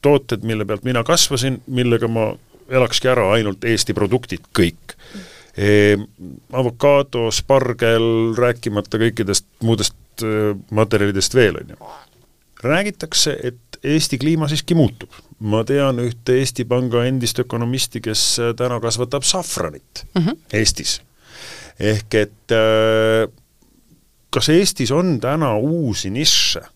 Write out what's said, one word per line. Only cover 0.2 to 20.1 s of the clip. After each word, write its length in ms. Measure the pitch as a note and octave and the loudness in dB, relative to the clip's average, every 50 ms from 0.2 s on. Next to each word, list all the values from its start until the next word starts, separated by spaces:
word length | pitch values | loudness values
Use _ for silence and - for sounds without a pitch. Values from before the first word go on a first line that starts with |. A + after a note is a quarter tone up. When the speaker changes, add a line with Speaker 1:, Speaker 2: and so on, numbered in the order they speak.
| C#3 - A#2+ G2 G2 A2+ | 2 -2 -8 -6 -4 -4
Speaker 1:
mille 160 | A2 G#2+ G#2 | -4 -4 -2
pealt 220 | G2+ G#2+ G2 F#2+ B2 | -4 -4 -4 -4 -2
mina 140 | B2+ A#2+ A2+ | -2 -2 0
kasvasin, 560 | - E3 E3+ - - C#3+ B2 A#2+ C3+ C3 - - | 2 2 2 2 0 0 -2 -2 -2 -4 -4 -8
millega 440 | - C3 B2 B2 A#2+ A#2 A2+ A#2+ A2+ | -6 -2 0 2 2 2 2 2 0
ma 220 | A2+ A2+ A2 G#2+ - - _ _ _ - - | 0 0 -2 -2 -4 -8 _ _ _ -20 -12
elakski 440 | - B2+ C3 B2+ A2 - - - B2+ | -2 2 2 2 2 0 0 2 2
ära, 140 | B2+ B2 A2 F#2+ | 2 4 4 4
ainult 340 | G#2 A#2 A2 G#2 F#2+ - - A#2 | 2 2 2 -2 -4 -4 0 0
Eesti 240 | A2+ G#2+ - - | 0 0 0 -2
produktid, 540 | G2+ G2+ G#2 G2 A#2 B2+ A#2+ - F#2+ F2 - _ _ | 0 0 0 0 0 -2 -2 -4 -10 -10 -10 _ _
kõik. 400 | - F#2 E2+ - - - - - _ - - - G3+ F#3 - - - - _ _ | 2 2 2 0 -6 -20 -20 -20 _ -20 -18 -16 -16 -16 -16 -20 -20 -20 _ _
Ehm, 520 | - G2+ G2+ G#2 G#2 G#2 G#2 G#2 G2+ G#2+ A2 _ _ F#2 F2 C2 - _ _ | -2 2 4 4 6 6 4 4 2 -2 -10 _ _ -18 -18 -18 -20 _ _
avokaado, 720 | - B2+ B2+ A#2+ A#2+ A#2 - C#3+ C#3+ C#3 C#3 - - B2 A#2 A2+ | -4 -2 -2 -2 -2 2 4 4 4 4 2 0 -4 -4 -2 -2
spargel, 1000 | G#2+ - - - C#3 C3+ B2+ B2 A2+ - A#2+ A2+ A2+ A2+ A2+ A#2 A2+ A2+ A2+ A2+ A2+ | -2 -4 0 2 2 2 2 0 -2 0 2 2 2 2 2 2 2 2 0 0 0
rääkimata 600 | A2+ B2 A#2+ A#2 A#2+ - A#2 G#2 G#2 G#2 - - G#2+ | 2 0 0 0 -2 -4 -4 -4 -4 -4 -2 0 0
kõikidest 460 | A2 A#2 A2 A2+ A2 F#2+ G2 - - _ _ _ | 0 0 0 -2 -2 -2 -2 -4 -4 _ _ _
muudest, 380 | A2+ A2+ A#2 A2 G#2+ - - - - _ _ - A2+ | 0 0 0 0 0 -4 -6 -8 -20 _ _ -8 -4
äh, 320 | A2 G#2+ G#2+ G#2+ G#2+ G#2 F#2+ - _ | -2 0 0 0 0 -2 -4 -8 _
materjalidest 640 | G#2+ G#2+ A2 G#2 A#2 G2+ G2+ G2+ G2 G2 F#2 - - | 0 0 2 2 2 2 2 2 0 0 -2 2 4
veel, 240 | C3 A#2+ G2+ D#2+ - | 4 4 4 2 -2
on 140 | - - - | -10 -14 -18
ju. 180 | - - - - - - _ _ _ _ _ _ _ _ _ _ | -20 -20 -20 -20 -20 -20 _ _ _ _ _ _ _ _ _ _
Räägitakse, 800 | - - B2 D3 F3 G3+ G#3 G3+ _ - D#3+ - - - D3+ C#3+ - | -8 -2 -2 0 0 -2 -4 -6 _ -12 -6 -2 -2 0 0 -2 -4
et 160 | - B2 B2 A#2+ _ _ - - - | -6 -8 -8 -8 _ _ -20 -8 -2
Eesti 320 | C#3 D3 D#3+ D#3 - - A#2+ | 0 0 0 0 0 -4 -2
kliima 300 | C3 D3+ E3 D#3+ D#3 C#3+ | 0 0 0 0 0 -2
siiski 260 | D#3 D3+ - - F3 | -2 -4 -2 0 4
muutub. 380 | E3 D3 G#2+ A#2+ - - - - - - _ - _ | 4 4 2 2 -6 -18 -20 -20 -20 -20 _ -16 _
Ma 220 | A2 G#2+ G#2 A2 A2+ | -4 -2 0 0 0
tean 340 | A2+ C#3 C#3 C#3 C3+ B2+ A#2+ | 0 0 0 2 0 0 -2
ühte 380 | A#2+ A#2+ A#2+ A#2+ - - B2+ C3 | -4 -6 -6 -6 -2 0 2 2
Eesti 240 | C3+ B2+ - - B2 | 2 -2 -4 -6 -4
Panga 380 | A2+ B2 B2 B2+ B2+ A2+ A#2+ A#2+ | -2 0 0 0 0 0 0 0
endist 340 | B2+ C3 C3 A#2+ A#2 - - | 0 0 0 -2 -2 -2 -2
ökonomisti, 600 | B2 B2 - A#2 A#2 A#2 B2+ C3 - - - A#2 | -4 -4 -2 -4 -2 -2 -2 -2 -4 -4 -6 -8
kes, 220 | - A2 G#2+ - - - - - | -6 -4 -2 0 0 0 0 0
äh, 160 | A#2 A#2 A#2 | -2 -2 -2
täna 240 | A#2 B2 B2 B2 A2+ | -2 -4 -2 -2 -2
kasvatab 420 | A2 A#2 A2+ A2 B2 A#2+ C3+ C#3+ | -4 -4 -2 -4 -4 -4 -4 -2
safranit 840 | C3+ - - F#3 F3 - - - - D#2+ D2+ - _ _ _ - - - | -2 -2 -2 -2 -4 -6 -6 -6 -6 -6 -8 -12 _ _ _ -20 -20 -6